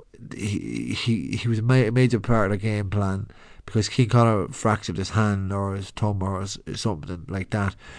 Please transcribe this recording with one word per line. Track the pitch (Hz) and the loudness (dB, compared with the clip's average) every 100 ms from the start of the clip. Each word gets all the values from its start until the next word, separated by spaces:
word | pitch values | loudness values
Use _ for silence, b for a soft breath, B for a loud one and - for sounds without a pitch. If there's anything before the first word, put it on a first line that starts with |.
| - - 117 - | -20 -20 -16 -8
He, | 104 101 55 58 60 | -4 -4 -4 -6 -4
he, | - 120 113 69 113 | -4 0 0 0 -4
he | 117 | -2
was | 110 | 0
a | |
ma-, | 113 131 110 | 4 4 4
major | 123 127 117 | 4 4 4
part | 92 117 98 | 4 4 4
of | 101 | 2
the | |
game | 107 104 101 | 0 -2 -2
plan | 101 98 95 98 b b b - | 0 0 -2 -6 b b b -4
because | 120 101 | 0 0
King | - 120 | 2 4
Connor | 123 117 110 87 | 6 6 4 0
fractured | - 113 104 - 87 | -2 0 0 -2 -4
his | 95 | -2
hand | 110 107 101 95 | 2 2 2 0
or | 98 98 98 | -2 -2 -4
his | 95 | -6
thumb | - 107 101 | -4 -2 0
or | 95 95 | -2 -4
his, | 98 - - - | -6 -8 -10 -4
something | 113 85 73 90 82 | -4 -4 -8 -10 -6
like | 95 92 | -6 -4
that | 107 98 - B | -2 -2 -6 B